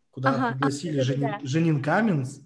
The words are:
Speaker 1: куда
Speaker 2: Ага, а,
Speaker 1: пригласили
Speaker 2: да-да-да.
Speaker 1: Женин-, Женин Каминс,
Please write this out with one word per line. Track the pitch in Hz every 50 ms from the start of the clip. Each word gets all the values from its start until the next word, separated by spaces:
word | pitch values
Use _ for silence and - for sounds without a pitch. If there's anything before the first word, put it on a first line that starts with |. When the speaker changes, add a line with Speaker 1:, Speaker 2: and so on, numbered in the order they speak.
| _ _
Speaker 1:
куда | _ 131 127 131
Speaker 2:
Ага, | 269 - 262 -
а, | -
Speaker 1:
пригласили | - - - - - - 170 151
Speaker 2:
да-да-да. | 135
Speaker 1:
Женин-, | 131 127 139 135 139 135 - - -
Женин | 135 131 160 165 165 156 139 123
Каминс, | 143 160 196 226 226 180 143 127 127 - - -